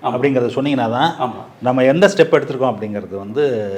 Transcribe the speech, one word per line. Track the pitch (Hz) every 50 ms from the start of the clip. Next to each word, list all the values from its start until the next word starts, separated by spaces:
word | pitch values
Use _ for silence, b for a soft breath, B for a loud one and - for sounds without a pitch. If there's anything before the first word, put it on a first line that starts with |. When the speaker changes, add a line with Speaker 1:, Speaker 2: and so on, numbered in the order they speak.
| -
Speaker 1:
ஆமா. |
Speaker 2:
அப்படிங்கிறத | 127 123 123 131 143 135 127 120 117
சொன்னீங்கன்னா | - 135 135 147 143 131 117 113
தான் | 117 123 147 170 170 - 143 120
Speaker 1:
ஆமா. | 104 98 - - - - 117
Speaker 2:
நம்ம | 123 127 131 127
எந்த | 135 139 170 202 196
ஸ்டெப் | - - 156 151 -
எடுத்திருக்கோம் | 147 139 - 135 127 131 127 110
அப்படிங்கிறது | 101 107 104 104 104 95 87 92
வந்து | 98 95 101 110 143 147 139 123 110 104 101 98